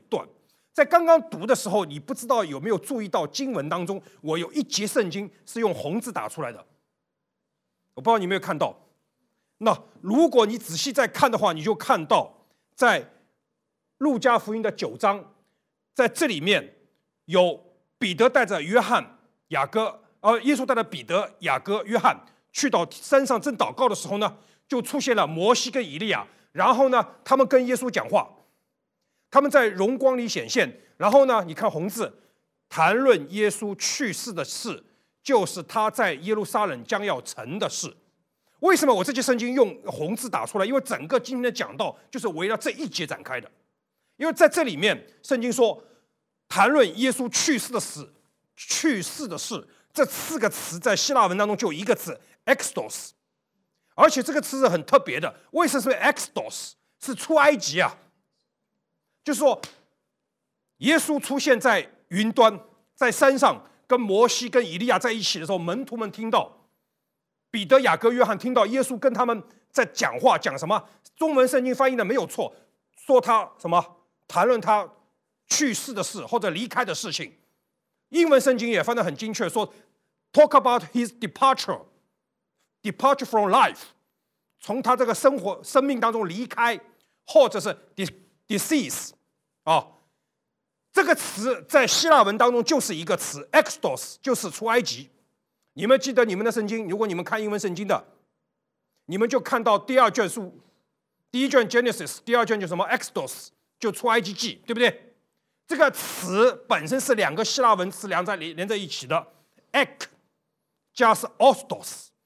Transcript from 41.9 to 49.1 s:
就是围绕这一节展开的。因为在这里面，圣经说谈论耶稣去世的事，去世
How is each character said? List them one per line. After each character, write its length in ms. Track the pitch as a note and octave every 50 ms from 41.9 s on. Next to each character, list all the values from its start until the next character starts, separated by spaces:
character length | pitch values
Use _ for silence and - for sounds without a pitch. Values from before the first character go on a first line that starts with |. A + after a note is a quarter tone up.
| - _ _ _
就 80 | -
是 100 | B3 - G3+
围 180 | D#3+ F#3+ F#3
绕 80 | G#3 A3
这 160 | G#3+ - D4
一 160 | - C4+ D#4+
节 180 | F#3 - - D#3+
展 160 | C#3 - -
开 180 | - - C3 B2
的。 120 | - - _ _ _ _ _ _ _ _ _ _ _ _ _
因 100 | - D4
为 60 | E4
在 160 | - - E4
这 160 | D4+ - F4 D#4
里 140 | A#3 D#3
面， 280 | C3+ G3 G#3 D3+ A2 - - _ _
圣 200 | - - C4+ A#3+
经 100 | A#3 B3
说 320 | G3 C4+ A#3 G#3+ - - - _ _ _ _ _ _ _ _ _ _ _ _
谈 220 | _ - F#3 G3+ B3
论 280 | D4 D4 A#3 E3+ D#3+
耶 140 | G#3+ C4 C4
稣 180 | - - B3 A#3+
去 300 | - - - E4 C#4 G3+
世 140 | - - B3
的 60 | G3+
事， 300 | - - - D3+ C#3 - _ _ _ _ _ _ _ _ _
去 460 | - - - - - - D#4+ B3 F#3+
世 260 | E3 -